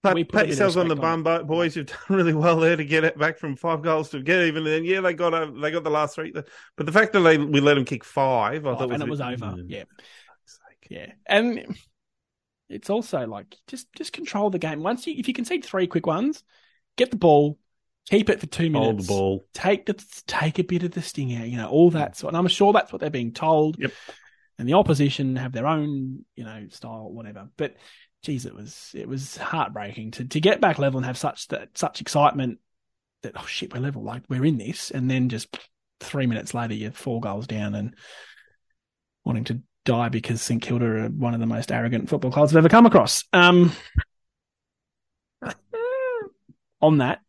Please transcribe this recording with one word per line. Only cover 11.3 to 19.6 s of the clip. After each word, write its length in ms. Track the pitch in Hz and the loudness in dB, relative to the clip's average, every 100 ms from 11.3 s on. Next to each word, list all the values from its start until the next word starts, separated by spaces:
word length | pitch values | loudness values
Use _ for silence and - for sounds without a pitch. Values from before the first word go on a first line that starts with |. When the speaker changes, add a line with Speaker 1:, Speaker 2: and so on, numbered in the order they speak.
| 202 240 214 - - _ _ _ _ _ _ _ _ _ | 2 2 -4 -10 -16 _ _ _ _ _ _ _ _ _
Speaker 2:
it's 180 | 82 - | -14 -4
also 360 | 214 233 156 117 | -4 -4 -6 -6
like, 300 | 101 - - - | -10 -16 -20 -18
just, 260 | 262 - | -18 -18
just 180 | - 320 | -16 -14
control 360 | - 330 202 208 | -12 -8 -2 -2
the 80 | 185 | -2
game. 240 | 165 151 | -6 -4
Once 240 | 175 247 - | -4 -4 -6
you, 80 | 285 | -6
if 100 | - | -6
you 60 | |
concede 300 | 254 233 359 | -6 -4 -6
three 220 | - 190 180 | -4 -4 -2
quick 200 | 170 170 | -2 -2
ones, 360 | 165 269 311 _ _ _ _ _ - | -2 -2 -4 _ _ _ _ _ -2
get 140 | 247 | -2
the 60 | 226 | 4
ball, 420 | 170 147 147 151 _ _ _ _ - | 6 6 4 -2 _ _ _ _ 0
keep 220 | 202 214 | 2 2
it 120 | 190 | -2
for 60 | 151 | -4
two 240 | - 165 | -2 0
Speaker 1:
Hold 120 | 147 | 2
the 40 | 113 | 0
Speaker 2:
minutes. 180 | 104 90 | 0 -2
Speaker 1:
ball. 400 | 98 98 98 _ | 0 0 -2 _
Speaker 2:
Take 320 | - | -4